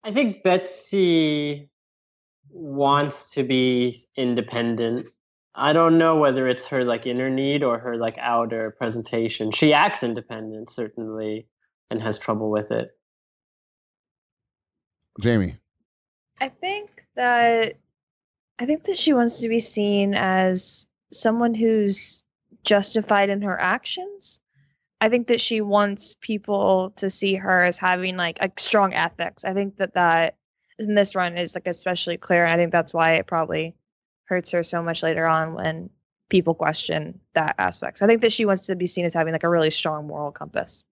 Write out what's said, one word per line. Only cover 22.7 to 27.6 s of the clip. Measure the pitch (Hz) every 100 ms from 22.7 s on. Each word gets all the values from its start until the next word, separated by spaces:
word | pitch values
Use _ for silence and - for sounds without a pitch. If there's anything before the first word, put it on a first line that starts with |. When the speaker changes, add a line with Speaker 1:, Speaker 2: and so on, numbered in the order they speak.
| 202 202 226 208 202 196
Speaker 3:
in | 202
her | 202 180
actions. | 185 220 - - 381 403 - - _ _ _ _ _ _
I | 220
think | 240 233
that | 233
she | - 226
wants | 208 202 202 196 - -
people | - 214 208 202 196 190 185 -
to | 196
see | - 196 190
her | 196 185